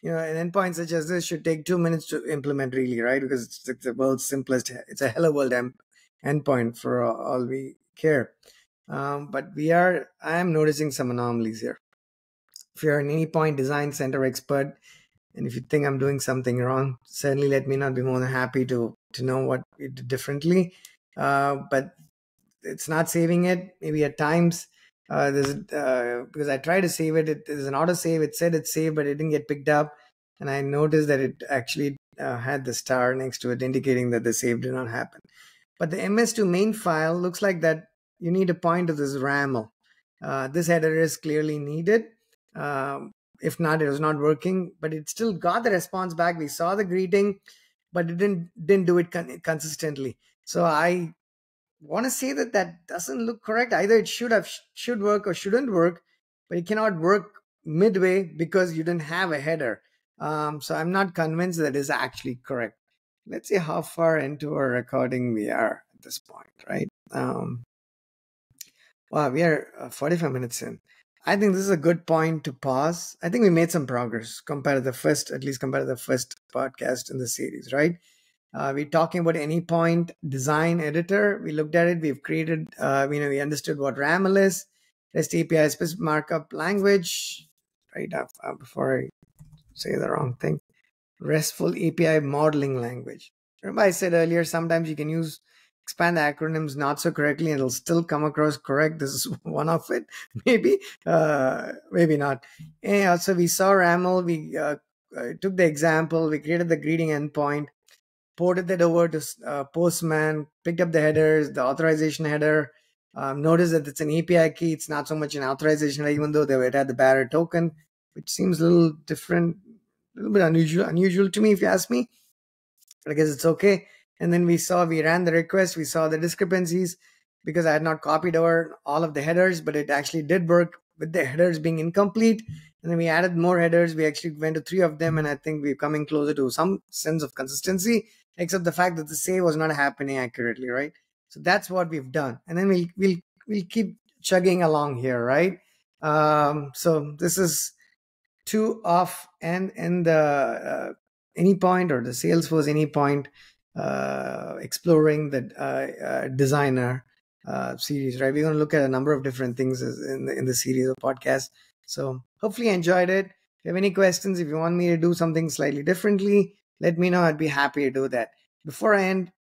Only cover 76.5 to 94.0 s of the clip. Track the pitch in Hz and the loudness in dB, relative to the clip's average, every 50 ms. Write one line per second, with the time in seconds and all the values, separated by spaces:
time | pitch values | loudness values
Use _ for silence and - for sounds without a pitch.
76.5 | _ 127 135 131 - - 120 127 127 117 - - - 131 123 117 - - 135 - | _ -6 -6 -6 -6 -6 -4 -4 -4 -4 -6 -10 -8 -8 -6 -6 -6 -6 -8 -8
77.5 | - - - - 127 139 147 170 170 170 _ _ _ _ _ _ _ _ _ _ | -8 -12 -10 -6 0 2 2 2 0 -2 _ _ _ _ _ _ _ _ _ _
78.5 | - 139 147 139 135 143 147 147 - 165 160 165 170 180 170 165 165 165 147 151 | -10 -6 -4 -4 -4 -4 -6 0 2 2 2 2 0 0 0 2 0 0 -2 -2
79.5 | 156 170 170 - 170 170 165 165 170 170 170 175 - _ - 156 131 139 127 143 | -2 -4 -2 0 0 2 2 4 2 2 0 -2 -6 _ -8 -6 -6 -4 -2 0
80.5 | 151 151 160 170 170 175 156 151 147 165 170 175 190 202 208 208 196 - - 160 | 2 2 2 2 0 0 -2 -2 -2 -2 -2 0 0 2 2 2 0 -2 -6 -6
81.5 | 156 151 156 151 156 175 170 175 180 170 156 151 135 139 _ - 156 160 160 160 | -4 -4 -4 0 2 4 4 4 2 0 0 -2 -4 -4 _ -4 -4 -2 -2 -2
82.5 | 165 156 156 - - - - 139 135 139 139 139 147 147 147 143 139 139 143 147 | -2 -4 -4 -8 -8 -4 -2 0 2 2 0 0 0 -2 -2 -2 -2 -2 -2 -2
83.5 | 151 139 - - 156 143 139 139 120 127 139 147 165 185 196 185 190 196 196 196 | -4 -4 -4 -6 -4 -2 -2 -4 -2 -2 0 0 2 2 2 4 4 4 4 4
84.5 | 190 - - _ _ _ _ _ _ _ _ _ _ 160 156 - - 170 160 160 | 2 -2 -10 _ _ _ _ _ _ _ _ _ _ -4 -4 -2 0 -2 0 2
85.5 | 165 156 156 151 147 - 175 165 160 196 - 160 151 151 151 - 170 160 156 _ | 4 4 4 2 2 -2 -6 -6 -4 -4 -2 0 0 -2 -2 -2 -4 -6 -6 _
86.5 | - 156 156 175 202 202 190 202 202 196 170 175 - - - - - - - _ | -10 -6 -4 -2 0 2 4 4 4 4 2 -2 -6 -6 -6 -8 -10 -14 -16 _
87.5 | _ _ _ _ _ _ _ _ _ - - - - 143 127 - _ - - - | _ _ _ _ _ _ _ _ _ -10 -10 -6 -6 -6 -8 -8 _ -14 -12 -12
88.5 | - - 123 123 - 143 135 131 131 127 131 131 _ _ _ _ _ _ - - | -12 -12 -14 -14 -6 -4 -2 -2 -2 -2 -4 -8 _ _ _ _ _ _ -20 -20
89.5 | - - _ _ _ - - - - - - - - - 151 127 120 - - 147 | -20 -20 _ _ _ -12 -8 -6 -4 -4 -4 -2 -2 -2 -2 -4 -6 -4 -4 -4
90.5 | 156 143 _ _ _ _ _ _ _ _ _ _ _ _ 170 143 151 156 156 - | -4 -4 _ _ _ _ _ _ _ _ _ _ _ _ -4 -2 -2 -2 -2 -4
91.5 | - - 160 170 180 - - 160 - - 170 160 160 156 147 139 139 143 151 156 | -6 -4 -4 -4 -2 -2 -2 -2 0 2 2 4 4 2 2 0 -2 2 2 2
92.5 | 151 147 139 139 135 127 120 117 123 123 123 - - - - - _ _ _ _ | 2 2 0 0 -2 -4 -4 -6 -8 -10 -12 -14 -16 -18 -20 -20 _ _ _ _
93.5 | _ _ - 196 208 214 220 196 175 - | _ _ -12 -8 0 2 2 2 2 2